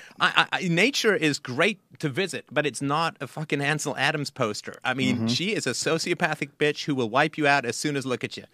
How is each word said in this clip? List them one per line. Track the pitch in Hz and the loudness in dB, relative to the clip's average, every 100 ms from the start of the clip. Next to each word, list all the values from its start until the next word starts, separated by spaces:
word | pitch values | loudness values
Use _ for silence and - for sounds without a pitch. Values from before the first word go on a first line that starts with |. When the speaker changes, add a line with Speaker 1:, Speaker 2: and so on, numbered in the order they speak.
| - - | -20 -2
Speaker 1:
I, | 175 - - | 2 2 2
I, | 139 180 | 0 2
I, | |
nature | 165 233 277 226 175 | 4 4 2 2 2
is | 156 139 | 2 0
great | - 123 185 196 _ - | -4 0 0 0 _ -6
to | 156 | -4
visit, | 131 190 120 - | -2 -4 -6 -4
but | 135 147 | -2 0
it's | 117 | -2
not | 139 151 165 - | -2 0 0 -4
a | 135 | -10
fucking | - 156 143 | -8 -4 0
Ansel | 143 151 147 123 | 0 0 -2 0
Adams | 139 151 139 | 0 0 -4
poster. | - 117 104 - - | -2 -2 -2 -10 -6
I | - | -4
mean, | 131 127 127 | 0 0 2
Speaker 2:
Mm-hmm. | 113 | 0
Speaker 1:
she | 123 185 | 0 0
is | 190 135 | -2 -2
a | |
sociopathic | 117 151 160 180 165 170 151 139 _ | -2 0 0 0 0 0 -2 -6 _
bitch | 151 147 - | 0 0 -2
who | 131 | 0
will | 117 | 2
wipe | 123 156 - | 2 2 2
you | 143 | 4
out | 143 120 | 4 2
as | - | -2
soon | 151 139 | -2 -2
as | 127 | -2
look | 120 120 | -4 -4
at | - | -8
you. | - | -16